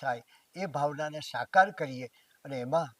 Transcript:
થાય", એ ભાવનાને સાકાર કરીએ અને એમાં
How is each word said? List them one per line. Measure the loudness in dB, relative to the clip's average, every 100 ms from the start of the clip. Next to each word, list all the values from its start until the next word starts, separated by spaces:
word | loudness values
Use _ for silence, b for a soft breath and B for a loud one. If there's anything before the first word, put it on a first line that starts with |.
થાય", | -4 -4 -6 b b -8
એ | -4
ભાવનાને | 0 0 0 -6 -6
સાકાર | -6 -4 4 6 6
કરીએ | 4 -6 -6 -10 b b b
અને | -10 -6
એમાં | 0 0 -2